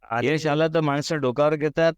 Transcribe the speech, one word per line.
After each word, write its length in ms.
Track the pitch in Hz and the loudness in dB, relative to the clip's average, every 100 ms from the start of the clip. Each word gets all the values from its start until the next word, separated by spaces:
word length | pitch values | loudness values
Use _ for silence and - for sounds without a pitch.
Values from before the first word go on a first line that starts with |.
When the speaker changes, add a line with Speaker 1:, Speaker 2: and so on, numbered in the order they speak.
| - | -8
Speaker 1:
आणि 160 | 113 123 | -2 0
Speaker 2:
यश 200 | 156 151 | 0 0
आलं 200 | 147 160 | 0 0
तर 60 | 160 | 0
माणसं 400 | 151 143 - 160 | 0 -2 -2 -2
डोकावर 360 | 131 123 147 151 | -2 2 0 2
घेतात, 380 | 151 165 165 | -2 2 0